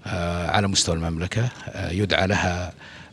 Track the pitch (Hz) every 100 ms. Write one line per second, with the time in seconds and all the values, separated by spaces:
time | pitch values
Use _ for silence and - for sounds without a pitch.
0 | - 90 87 87 85 107 98 98 - 82
1 | 82 80 90 110 123 - - - 87 90
2 | 101 - 92 95 92 87 90 - - -
3 | -